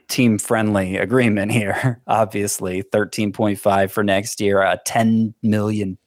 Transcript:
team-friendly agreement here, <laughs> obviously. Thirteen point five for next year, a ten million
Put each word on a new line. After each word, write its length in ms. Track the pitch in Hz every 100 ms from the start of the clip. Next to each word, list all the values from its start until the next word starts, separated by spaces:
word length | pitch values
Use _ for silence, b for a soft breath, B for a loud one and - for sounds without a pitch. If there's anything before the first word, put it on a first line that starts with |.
| -
team-friendly 880 | - 120 107 - 117 107 101 92 95
agreement 540 | 95 127 117 104 101
here, 500 | 117 101 - 131 120
<laughs> 40 | -
obviously. 760 | 110 107 104 101 - 92 92
Thirteen 520 | 95 107 101 - 104
point 260 | - 107 98
five 320 | 104 98 95
for 120 | - 101
next 340 | 98 110 -
year, 220 | 101 98
a 180 | 95 90 -
ten 480 | 120 113 113 110 -
million 540 | 113 107 104 107 98 92